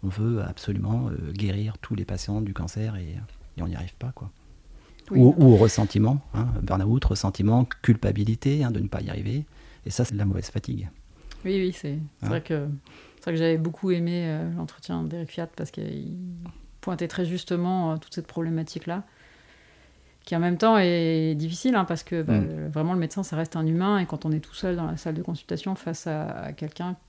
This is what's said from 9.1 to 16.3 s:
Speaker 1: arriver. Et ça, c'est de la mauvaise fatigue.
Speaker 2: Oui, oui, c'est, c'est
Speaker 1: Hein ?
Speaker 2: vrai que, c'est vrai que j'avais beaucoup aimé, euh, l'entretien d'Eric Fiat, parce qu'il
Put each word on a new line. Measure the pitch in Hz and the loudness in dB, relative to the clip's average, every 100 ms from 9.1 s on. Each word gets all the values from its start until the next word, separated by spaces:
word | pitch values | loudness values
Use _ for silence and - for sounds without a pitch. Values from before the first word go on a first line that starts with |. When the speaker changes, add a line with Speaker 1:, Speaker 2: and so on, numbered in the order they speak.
Speaker 1:
arriver. | - 101 127 151 - - - - | -6 -4 -4 -6 -14 -20 -14 -8
Et | |
ça, | - | -2
c'est | 120 | -2
de | 101 | 0
la | 101 | 0
mauvaise | 92 92 | 0 -4
fatigue. | - - 101 95 - - - - - 185 | -6 -6 -8 -8 -14 -20 -20 -20 -10 -2
Speaker 2:
Oui, | 196 | 0
oui, | 185 | 0
c'est, | 180 151 143 151 _ | -4 -6 -6 -8 _
c'est | 104 | -4
Speaker 1:
Hein ? | |
Speaker 2:
vrai | 170 | -4
que, | 160 156 143 143 - - - - | -2 -4 -4 -6 -10 -20 -20 -12
c'est | |
vrai | - | -4
que | 165 | 0
j'avais | 165 160 | 2 2
beaucoup | 160 156 190 | 0 -2 0
aimé, | 175 170 175 170 | 0 0 -2 -2
euh, | 156 165 | -2 -4
l'entretien | 170 165 - - 170 | -6 -8 -10 -8 -4
d'Eric | 160 170 160 | -4 -6 -8
Fiat, | - 165 - | -8 -8 -8
parce | 156 | -10
qu'il | - 156 143 139 175 180 | -8 -8 -8 -8 -10 -10